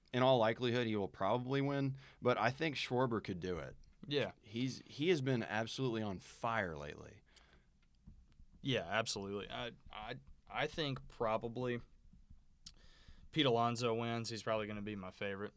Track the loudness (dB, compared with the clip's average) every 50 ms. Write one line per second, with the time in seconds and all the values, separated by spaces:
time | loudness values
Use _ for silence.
0 | _ _ 2 4 6 6 8 8 6 4 4 2 2 2 2 2 2 2 2 0
1 | 0 -2 -2 0 2 2 2 2 2 0 0 2 2 2 2 2 2 0 0 -4
2 | -8 -16 -14 2 4 4 6 6 6 4 4 2 0 0 0 -2 -2 0 2 4
3 | 4 4 2 0 0 -2 -4 -2 -2 -2 -2 -2 -4 -8 -10 -14 -18 -20 -20 _
4 | -10 -4 -2 0 0 -2 -4 -8 _ -8 -4 -2 -2 -2 -2 -6 -12 -14 -6 0
5 | 2 4 4 4 4 2 2 0 0 0 -2 -2 -2 -2 -2 -2 -2 0 0 0
6 | -2 -2 -4 -6 -8 -12 -10 -4 -2 0 0 0 0 0 -2 -4 -6 -8 -10 -12
7 | -14 -16 -18 -20 -20 _ _ -20 -20 -20 -20 -20 -20 _ _ _ _ _ _ _
8 | _ -20 -20 -20 -20 -20 -20 -20 -20 -20 -20 -8 -4 -2 0 0 0 0 0 0
9 | 2 0 -2 -2 -4 -4 -4 -6 -6 -6 -8 -8 -8 -8 -10 -14 -16 -16 -14 -12
10 | -10 -10 -10 -12 -12 -16 -20 -20 -18 -8 -4 -2 -2 -2 -2 -2 -4 -2 -4 -6
11 | -8 -12 -6 -2 0 0 2 0 0 -4 -4 -4 -2 -2 -2 -2 -4 -10 -18 -20
12 | -20 -20 -20 -20 -20 -20 -20 -20 -20 -20 -20 _ -20 -20 -20 -20 -20 -20 -20 -20
13 | -20 -20 -20 -20 -20 -6 -2 2 4 4 6 6 4 4 2 0 0 0 2 2
14 | 0 0 -2 -2 -4 -4 -6 -4 -2 0 0 0 -2 -4 -6 -6 -6 -6 -6 -6
15 | -8 -10 -8 -6 -4 -4 -4 -4 -6 -8 -8